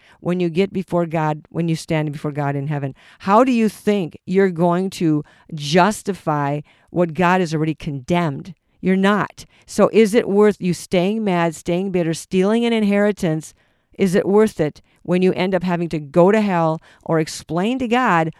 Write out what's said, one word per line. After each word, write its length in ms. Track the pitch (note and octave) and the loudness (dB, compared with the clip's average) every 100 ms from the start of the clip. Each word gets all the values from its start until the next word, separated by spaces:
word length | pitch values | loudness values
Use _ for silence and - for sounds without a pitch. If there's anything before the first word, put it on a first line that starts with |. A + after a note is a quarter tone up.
| _ - | _ -10
when 220 | - F3+ | -6 -2
you 80 | F3 | -2
get 240 | D#3+ G3 | -2 -2
before 320 | F#3+ F3+ F3+ F3 | -4 -4 -2 -2
God, 400 | E3 D#3 D3+ - | -2 -2 -4 -8
when 200 | E3 E3+ | -6 -4
you 80 | D#3+ | -4
stand 340 | - D#3+ D3+ | -2 -2 -4
before 220 | C#3+ D3+ | -6 -8
God 240 | C#3+ C#3+ C#3+ | -4 -4 -4
in 100 | C#3 | -4
heaven? 260 | D3 C#3 - - - | -6 -8 -10 -20 -10
How 260 | F#3+ G#3+ C4 | 2 4 4
do 80 | |
you 160 | A#3 A3 | 2 0
think 480 | - - G#3 E3 - - | -2 -2 -2 -4 -10 -4
you're 240 | F#3 G3 | 0 2
going 400 | E3 F3 F3 F#3+ | 2 0 0 -2
to 340 | - E3 D3+ - _ - | -2 0 0 -4 _ -16
justify 1080 | D#3+ D3 F3 F#3 G#3+ - F3+ - D3 C#3+ D3 - _ _ | -10 0 2 2 0 -8 -8 -4 -2 -2 -4 -8 _ _
what 240 | F3 F3 | -2 -2
God 260 | D3+ F3+ F#3 | 0 2 2
has 140 | E3+ | 0
already 220 | D#3+ D#3 D#3 | -2 -2 -4
condemned? 800 | - C#3 B2+ F3 E3+ C#3 F3+ - _ _ | -8 -8 -2 -2 -2 -6 -12 -18 _ _
You're 160 | F3+ F#3+ | -2 2
not. 480 | G3 G#3 - - - _ - | 2 2 -2 -10 -20 _ -6
So 240 | - G3+ | 2 4
is 200 | G3+ A3 | 6 4
it 140 | A3+ - | 4 2
worth 300 | G3 G#3 G3 | 4 2 2
you 140 | F#3 | -2
staying 500 | E3 - F#3 F3+ A3 | -4 -2 0 0 -2
mad, 320 | G#3+ F3 E3+ D#3 | -2 0 -2 -4
staying 360 | - F3 G3 | -4 -4 -2
bitter, 220 | F3+ E3 | -2 -2
stealing 520 | D#3+ - F#3+ F#3+ A3+ A#3 | -4 -2 0 2 2 0
an 80 | |
inheritance? 800 | A3+ G#3 G3+ G#3 G3+ F3 D#3 - - _ _ _ - | 0 2 2 0 0 -2 -2 -6 -18 _ _ _ -2
Is 160 | F#3+ | 0
it 140 | F3+ - | 2 2
worth 320 | G3+ A3 - | 4 2 0
it 220 | D3+ - _ _ | -4 -4 _ _
when 180 | - F3+ | -2 2
you 100 | F#3 | 2
end 220 | E3+ F#3 F#3 | 2 0 -2
up 80 | |
having 240 | F#3 E3+ E3+ | -2 -2 -4
to 100 | D#3+ | -6
go 300 | C#3+ E3+ F3+ | 0 4 6
to 120 | G#3+ | 4
hell 400 | G#3 F3 D#3+ D#3+ - - | 2 0 0 -2 -8 -12
or 160 | - D#3+ | -2 -2
explain 600 | D#3 - - D#3+ G#3 C4 | -2 -6 -6 -4 -2 -2
to 80 | B3 | 0
God 440 | A#3+ B3 F3 D#3+ | 0 2 2 0